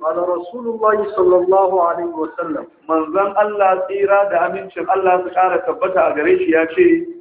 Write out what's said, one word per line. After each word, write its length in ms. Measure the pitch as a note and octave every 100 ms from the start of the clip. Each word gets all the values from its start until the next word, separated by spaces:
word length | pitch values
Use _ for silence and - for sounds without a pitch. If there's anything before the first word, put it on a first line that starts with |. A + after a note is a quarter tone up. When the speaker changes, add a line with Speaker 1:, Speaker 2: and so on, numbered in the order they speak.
Speaker 1:
قال 160 | D#3+ E3+ F3+
رسول 360 | E3+ F3 B3 A#3
الله 380 | A3 A3 G#3 G3+ F#3+
صلى 200 | F3+ F3+
الله 520 | F3+ F#3+ F#3 F#3 E3+
عليه 240 | E3+ E3+
وسلم. 520 | D#3+ D#3 - E3 C#3 - _ -
Speaker 2:
Manzon 460 | D#3+ D#3 F#3 G3+ G3+
Allah 480 | G#3 G3+ F#3+ F#3 F#3
tsira 420 | G3 G3 G3+ G3+
da 160 | E3+ F3+
amincin 360 | G3 F#3+ F3+ E3+
Allah 340 | F#3+ F#3 F3+
su 60 | F3
ƙara 320 | F3+ F#3 F3 E3
tabbata 460 | D3 F#3 F#3 D#3+
a 40 | D3+
gare 220 | E3 F#3
shi 140 | F3
ya 140 | D#3+ D#3+
ce, 380 | - F4 E4+ - -